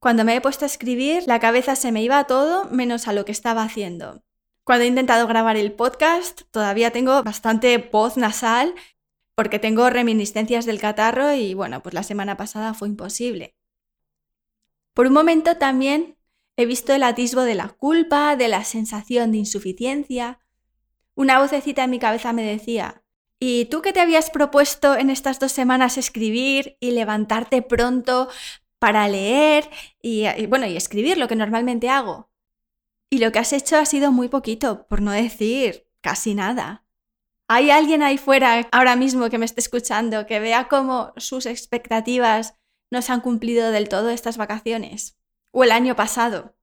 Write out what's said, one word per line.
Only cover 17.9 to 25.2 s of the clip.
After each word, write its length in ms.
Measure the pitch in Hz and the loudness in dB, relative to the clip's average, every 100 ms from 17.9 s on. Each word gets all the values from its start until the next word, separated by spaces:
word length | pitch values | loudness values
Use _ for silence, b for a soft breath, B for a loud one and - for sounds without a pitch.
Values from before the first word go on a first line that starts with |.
| 330 330 285 294 | 0 2 2 2
de 140 | 285 240 | 2 0
la 160 | 196 | 0
sensación 680 | 208 226 220 208 208 240 233 | -4 -6 -6 -8 -4 -2 0
de 60 | 220 | 0
insuficiencia. 1040 | 208 202 190 185 240 285 285 247 240 247 _ _ _ _ _ _ _ | -2 -6 -8 -6 -4 -4 -6 -8 -8 -12 _ _ _ _ _ _ _
Una 240 | - 269 262 | -4 4 4
vocecita 460 | 277 285 285 277 | 4 0 -2 -2
en 60 | 254 | -2
mi 80 | 247 | 0
cabeza 340 | 233 226 240 | -2 -2 -4
me 100 | 233 | -4
decía, 580 | 220 214 214 226 - - _ _ _ _ | -4 -6 -6 -6 -6 -12 _ _ _ _
"¿Y 280 | 254 240 233 | -2 0 0
tú 160 | 311 | -2
qué 100 | 392 | -2
te 80 | 381 | 2
habías 300 | 349 320 320 | 4 4 2
propuesto 680 | 285 285 285 285 - 285 269 | 0 2 4 4 4 2 4
en 140 | 269 | 2
estas 280 | 262 | 0